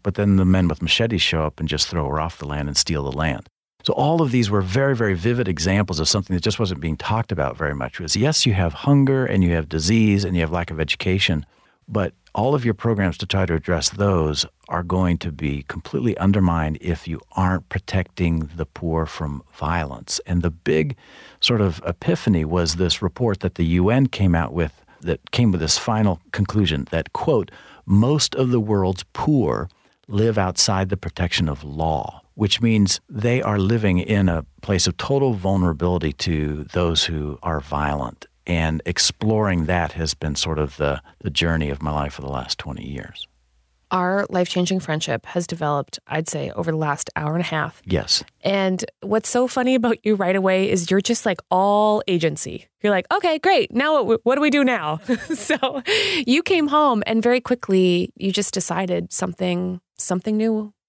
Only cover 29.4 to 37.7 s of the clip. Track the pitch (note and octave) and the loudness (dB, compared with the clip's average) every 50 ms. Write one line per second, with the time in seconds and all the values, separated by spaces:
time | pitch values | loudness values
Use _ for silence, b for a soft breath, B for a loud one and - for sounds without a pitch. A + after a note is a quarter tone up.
29.4 | G2+ C#2+ A#1 A1 - F#2 b b b b b b b - G2+ G2+ A2 A#2 G#2+ G#2+ | 2 2 0 -2 -4 -8 b b b b b b b -4 0 2 2 2 2 2
30.4 | F#2 F#2 F2+ - - - G2 F#2+ G2 F#2 G2+ - - E2+ - - F2+ F2 - - | 0 0 0 0 0 2 2 0 0 -2 -2 -4 -6 -6 -4 -2 -2 -2 0 0
31.4 | F2 D2+ C#2+ C#2+ D2+ C#2+ C#2+ D#2 D#2+ D#2+ D#2 C2 - - - - _ _ - - | -2 -2 -2 -4 -8 -10 -6 -4 -2 -2 -2 -2 -4 -8 -12 -16 _ _ -4 -2
32.4 | G#2+ F#2+ - - A#2+ A2+ A2 G#2+ G2+ F#2+ - - _ - - G#2+ G#2+ A#2 B2 B2+ | 0 0 0 2 2 4 4 4 4 4 2 -2 _ -10 -6 -2 0 0 0 0
33.4 | - G2 G#2 G2+ F#2+ G2+ A#2 A2+ G#2+ G2 F2 F2+ - - G#2+ G2+ F#2+ F2 E2+ D#2+ | 0 0 0 2 2 2 2 2 2 2 2 2 2 2 2 2 4 2 2 0
34.4 | C#2+ - _ _ - - G2+ F2 - F#2 - - - - C#3 C#3 C#3 C3 A2+ F#2+ | -4 -8 _ _ -4 -2 0 0 0 0 -2 -4 -2 0 0 2 2 2 0 0
35.4 | F2+ F#2+ G2 F#2+ F2+ F2 D#2+ C#2+ F2 F2+ F2+ E2+ D#2+ D2+ C#2+ - - F2+ D#2+ D2+ | 0 0 2 2 2 2 0 0 0 0 0 2 0 -2 -4 -4 -2 -2 -2 0
36.4 | D2+ D2 D2 D2+ D2 - - F2+ F2 E2+ E2 D#2 - - D#2+ D2+ D2 D2 C#2+ - | -2 -2 -4 -6 -8 -6 -2 0 0 2 2 0 0 -2 -2 -4 -6 -6 -8 -8
37.4 | - E2+ D#2+ D2+ C#2 D2 | -6 -4 -4 -4 -4 -4